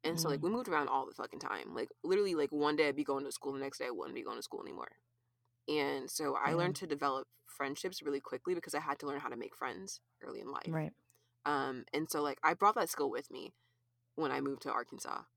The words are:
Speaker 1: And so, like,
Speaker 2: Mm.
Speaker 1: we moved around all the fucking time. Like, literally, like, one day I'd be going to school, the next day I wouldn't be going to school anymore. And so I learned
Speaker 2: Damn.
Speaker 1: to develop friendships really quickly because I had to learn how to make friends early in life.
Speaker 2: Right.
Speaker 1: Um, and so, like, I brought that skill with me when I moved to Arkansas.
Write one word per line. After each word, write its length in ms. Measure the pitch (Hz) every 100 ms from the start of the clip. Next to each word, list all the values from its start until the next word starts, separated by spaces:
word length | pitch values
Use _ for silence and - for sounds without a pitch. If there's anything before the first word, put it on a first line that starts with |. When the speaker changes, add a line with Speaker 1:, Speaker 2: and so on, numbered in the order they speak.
Speaker 1:
And 160 | 151 165
so, 100 | 165
like, 40 |
Speaker 2:
Mm. 100 | 143
Speaker 1:
we 80 | 170
moved 180 | 226 -
around 200 | 156 139
all 160 | 135 135
the 60 | -
fucking 240 | - -
time. 340 | - 87 62 85
Like, 140 | - -
literally, 320 | 151 190 202 165
like, 160 | 143
one 240 | 147 147 151
day 120 | 151
I'd 80 | 139
be 80 | 147
going 200 | 135 139
to 60 |
school, 200 | - 139
the 60 | 135
next 200 | 135 -
day 80 | 127
I 40 |
wouldn't 240 | 107 - 123
be 80 |
going 140 | - 113
to 60 |
school 180 | - -
anymore. 260 | - - - - _ _ _ _ _ _ -
And 400 | 151 139 139 131
so 240 | - 151 135
I 180 | 139
learned 120 | 165 175
Speaker 2:
Damn. 80 | 151
Speaker 1:
to 100 | 175
develop 400 | 143 143 135 - _ -
friendships 540 | - 139 143 - 185
really 160 | 151 139
quickly 340 | - 127 - 175
because 200 | - 151
I 60 |
had 180 | 147 143
to 80 | 147
learn 140 | 143
how 80 | 135
to 80 | 117
make 180 | - -
friends 460 | 131 180 196 - _ _
early 180 | - -
in 100 | 127
life. 160 | 143 -
Speaker 2:
Right. 260 | 160 156 - _ _ _ _ 143
Speaker 1:
Um, 400 | 143 135 127 -
and 160 | 147 160
so, 120 | 156
like, 160 | 147 135
I 100 | 160 170
brought 200 | 202 226
that 140 | 175
skill 200 | - 143
with 180 | 123 -
me 220 | - - _ _ _ _ _ _ -
when 160 | 151
I 100 | 131
moved 200 | 139 139
to 80 | -
Arkansas. 500 | - 120 - - - -